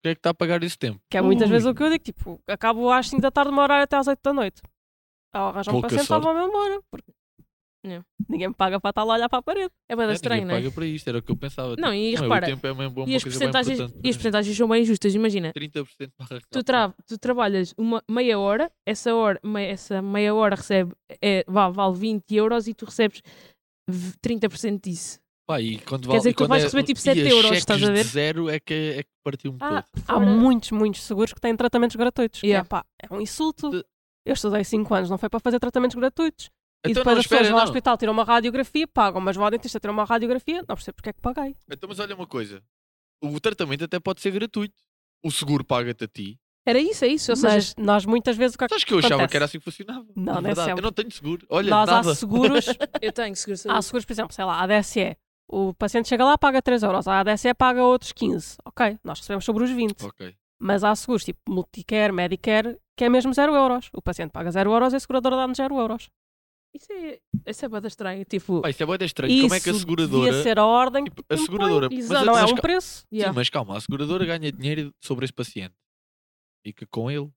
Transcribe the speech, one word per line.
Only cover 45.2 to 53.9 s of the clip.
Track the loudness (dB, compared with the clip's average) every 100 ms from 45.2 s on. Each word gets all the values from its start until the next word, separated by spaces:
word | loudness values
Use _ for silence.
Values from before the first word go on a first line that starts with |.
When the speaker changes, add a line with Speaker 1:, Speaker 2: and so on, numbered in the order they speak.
Speaker 1:
O | -6
seguro | -4 0 -2
paga-te | 0 -2 -2 -6
a | -8
ti. | -10 -14 -14 _ _ 2
Speaker 3:
Era | 2
isso, | 2 0
é | 0
isso. | 0 -2
Ou | 0
Speaker 2:
Mas | 4 2
Speaker 3:
seja, | 2 -4
Speaker 2:
nós | 2 2 2
muitas | 0 0
vezes | 0 -2
o | 0
que |
é | -4
que |
Speaker 1:
Sabes | -2
que | 2
eu | 2
achava | 4 2
Speaker 2:
acontece? | 2
Speaker 1:
que | 0
era |
assim | -2 -4
que | -14
funcionava. | -14 -14 -14 -12 -8
Speaker 2:
Não, |
Speaker 1:
Na | -4
Speaker 2:
não | -2
é | -2
Speaker 1:
verdade, | -2 -2
Speaker 2:
sempre. | -2
Speaker 1:
eu |
não | -4
tenho | -4 -8
seguro. | -6 -8 -8 -2
Olha, | 0 4
Speaker 2:
Nós | 4 6
há | 4
Speaker 1:
nada. | 4
Speaker 2:
seguros, | 0 0 4 6 4
Speaker 3:
<laughs> | 2 -4 -4 -4
eu | -6
tenho | -4 -6 -6
seguro | -8 -8
de |
saúde. | 0 0
Speaker 2:
há |
seguros, | 0